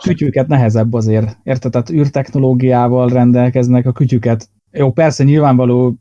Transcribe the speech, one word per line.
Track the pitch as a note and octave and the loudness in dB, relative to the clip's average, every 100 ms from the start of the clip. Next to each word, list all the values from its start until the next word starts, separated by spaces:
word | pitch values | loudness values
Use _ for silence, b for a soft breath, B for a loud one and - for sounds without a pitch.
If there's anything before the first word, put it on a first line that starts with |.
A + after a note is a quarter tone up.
kütyüket | F#3 F3 D3+ C#3 C3 | -4 -2 -2 -2 0
nehezebb | C#3 A#2 A2 A2+ | 0 2 0 0
azért, | A#2 A2 A2 A2 - | -2 0 0 -2 -8
érted? | - B2+ B2+ | -8 -6 -4
Tehát | B2 - | -4 -2
űrtechnológiával | E3 C#3+ C#3 C3 C#3+ C3 B2 B2+ B2 A#2+ B2+ B2 | -2 -2 -2 -4 -2 0 0 2 2 2 0 0
rendelkeznek, | B2+ B2 B2 B2 B2+ B2 B2 B2+ | 2 2 2 2 0 0 0 0
a | |
kütyüket. | - C3+ B2 A#2 A#2 - _ _ | -2 0 0 -2 -4 -6 _ _
Jó, | - C3+ | -4 -2
persze | B2 D#3+ - | 0 0 2
nyilvánvaló | C#3 D3+ D3 B2+ B2+ B2 B2+ A#2 | 2 2 2 2 2 2 0 -4